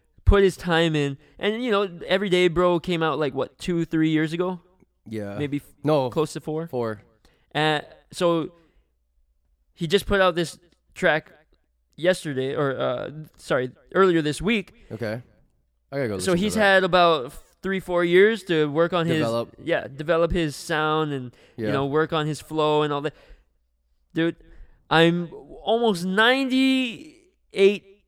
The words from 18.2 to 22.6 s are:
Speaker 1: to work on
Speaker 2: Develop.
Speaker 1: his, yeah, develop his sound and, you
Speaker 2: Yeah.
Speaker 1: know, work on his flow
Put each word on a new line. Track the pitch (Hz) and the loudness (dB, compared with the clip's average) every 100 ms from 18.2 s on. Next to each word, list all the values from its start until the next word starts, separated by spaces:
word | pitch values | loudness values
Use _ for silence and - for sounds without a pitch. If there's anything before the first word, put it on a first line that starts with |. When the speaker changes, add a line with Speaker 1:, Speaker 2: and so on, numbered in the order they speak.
| 208 220 - | 6 4 -2
Speaker 1:
to | 160 151 | 0 0
work | 143 170 | 0 0
on | 180 165 | 0 0
Speaker 2:
Develop. | 160 117 117 117 - | 0 0 -2 -4 -10
Speaker 1:
his, | 151 | -4
yeah, | 151 - | -4 -4
develop | 135 151 165 165 | -6 -2 0 2
his | 175 160 - | 0 -2 -4
sound | - 156 156 156 156 | -6 -2 0 0 -2
and, | 139 123 - _ - | -4 -8 -16 _ -8
you | 107 | -4
Speaker 2:
Yeah. | |
Speaker 1:
know, | 139 139 | -2 0
work | 151 160 | 0 0
on | 160 151 | -2 -2
his | 143 | -6
flow | - 156 | -6 -2